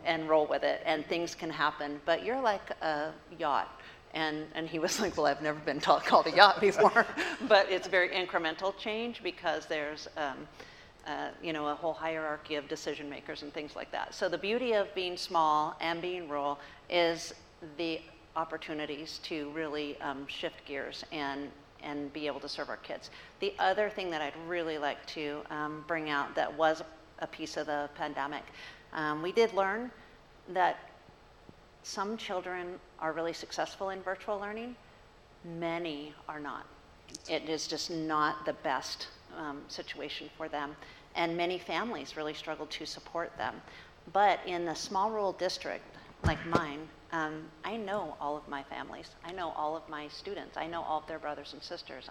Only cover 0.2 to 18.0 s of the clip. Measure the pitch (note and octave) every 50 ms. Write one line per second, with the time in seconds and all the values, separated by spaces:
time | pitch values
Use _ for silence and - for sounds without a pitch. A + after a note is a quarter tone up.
0.2 | D#3+ D#3 D#3+ D#3 D3+ C#3+ C#3+ C#3 D3 C#3+ C#3 - - E3 D#3+ D3+ D3 - F3 E3+
1.2 | E3+ E3 - - F3 D#3+ D3 D#3+ D3 D3+ - - D3 C#3+ D3 C#3+ - E3+ E3 D#3+
2.2 | - G#3 B3+ C4+ B3+ A3 G3+ F#3 - - - - E3+ D#3+ D3+ D3 D3+ D#3 D#3 -
3.2 | - - F3+ D#3+ D#3+ D3 C3 G2+ - - - - - - - - - - - D#3+
4.2 | D#3+ D#3 D3+ D#3 D#3 - - D#3 E3 D#3 E3+ D#3+ D#3+ F#3 - - G#3+ E3+ - E3
5.2 | D3 C#3+ C#3 D3 D3+ D3+ D3+ D3+ D3+ D#3 C3+ D3+ - - D3 - - - G#3+ E3+
6.2 | D3 E3 D3 E3+ G#3 G3 - - G#3+ G3 - G#3+ G#3 F#3+ - A#3 - - - D4+
7.2 | F4+ F4 D#4+ - A3 G#3+ G#3+ G3 F#3+ - F#3 F3+ - F3 F#3+ F3+ F3+ - - F#3
8.2 | F3+ F3+ G3+ F3 E3 D#3+ E3 - F#3+ G3 G3 - - A3 G#3+ A3 A#3 A#3+ A#3 -
9.2 | - F3 - - - E3 D3+ D#3 D3+ - E3 D3+ D3 D3 D3+ D3 - - - D#3+
10.2 | D3 C#3 C3 C3+ D3+ - - - - - - - - - - - - D#3 C#3+ C#3+
11.2 | D3 - - - - E3+ D#3 D3+ D3 D3 D3 D3 E3+ D#3+ D3+ - D#3+ E3 D#3+ D#3+
12.2 | D#3 D3+ D3+ D3 - - D3+ D3 C#3 C#3+ D#3+ - - D#3+ D3 C#3+ D3 C#3+ C3+ C3+
13.2 | - - D3+ - D3 C#3+ - D#3+ D3+ C#3+ - - - - - - - - - -
14.2 | G#3 F3+ F3 D#3+ F#3+ G3+ A3+ A#3+ B3+ A#3 A3 G3+ G3 - - F#3 F#3 F3 F3+ -
15.2 | - - F3+ E3 D#3 D#3 D3+ D3+ D3+ E3 - - D#3+ E3 E3+ E3+ F3 F3+ F3+ F3+
16.2 | E3+ C#3+ D3 C#3+ C#3 C#3+ C#3+ - - - - - - - F3 F3 E3+ E3 E3+ E3
17.2 | - - - - - - - - E3+ D3+ D3 D#3 E3+ E3 D#3+ D#3+